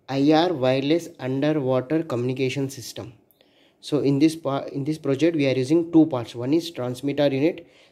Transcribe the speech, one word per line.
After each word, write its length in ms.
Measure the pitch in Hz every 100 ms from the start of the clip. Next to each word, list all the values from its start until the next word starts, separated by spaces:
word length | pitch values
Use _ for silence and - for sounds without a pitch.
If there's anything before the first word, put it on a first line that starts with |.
| -
I 240 | 139 143
R 200 | 156 180
Wireless 560 | 151 127 135 139 170 - -
Underwater 840 | 131 135 147 151 131 127 127 160
Communication 680 | 160 123 123 131 131 139 135
System. 440 | 123 107 - 120 - _ _ _ _ _ _
So 220 | - 143
in 180 | 131 139
this 160 | 156 160
pa-, 300 | 135 139 -
in 120 | 143
this 160 | 139 156
project, 360 | 139 127 165 165
we 120 | 135
are 80 | 127
using 360 | 127 165 165
two 140 | 165 156
parts. 300 | 127 117 120
One 180 | 127
is 160 | 165 165
transmitter 580 | - 123 123 143 139 143
unit, 380 | 135 156 - - _ _